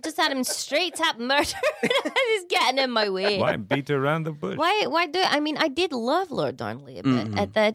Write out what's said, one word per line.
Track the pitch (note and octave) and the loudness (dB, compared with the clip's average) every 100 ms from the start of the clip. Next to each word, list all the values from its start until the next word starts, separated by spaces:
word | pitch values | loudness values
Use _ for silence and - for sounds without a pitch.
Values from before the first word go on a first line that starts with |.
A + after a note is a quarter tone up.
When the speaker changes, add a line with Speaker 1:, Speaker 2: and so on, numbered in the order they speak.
Speaker 1:
just | D#4+ D4+ | -6 0
had | D#4 | 0
him | C4+ | 0
straight | B3+ - - C#4 F4 E4+ | -4 -4 -2 0 0 0
up | D#4+ A3+ | -2 -2
murdered. | A#3+ C#4 D#4 - C#5+ - | 0 2 0 -2 -2 0
<laughs> | |
He's | - C5 - - B4+ A4 F4+ | 0 0 0 0 2 0 0
getting | F#4 A#3+ C4 | 0 2 2
in | C4 | 2
my | A#3 G#3 | 2 2
way. | F#3+ G3 G3+ | 0 0 2
Speaker 2:
Why | - - | 2 0
beat | G2 C#3 C#3 | -2 -2 0
around | C#3+ C#3 D#3+ | 0 2 0
the | D#3+ | -2
bush? | D3 F#3 - | -6 -6 0
Speaker 1:
Why, | E4 G#4 G4 | 0 2 0
why | D#4 E4+ | 0 0
do, | E4+ | 0
I | F#4 C#4+ | 2 2
mean, | D4 D4+ | 0 0
I | D#4 | 0
did | C4+ F4+ | 0 -2
love | C4 A3+ D#4+ F#4+ | 0 0 0 0
Lord | C4 C#3+ C3+ | -2 -2 -2
Darnley | A2+ A#2 C#3 B2 | -6 -6 -12 -4
a | |
bit. | C3+ | 0
Speaker 3:
Mm-hmm. | B2 A2 G#2 | 0 0 -2
Speaker 1:
At | G3+ | 0
the | - G#3+ | 2 2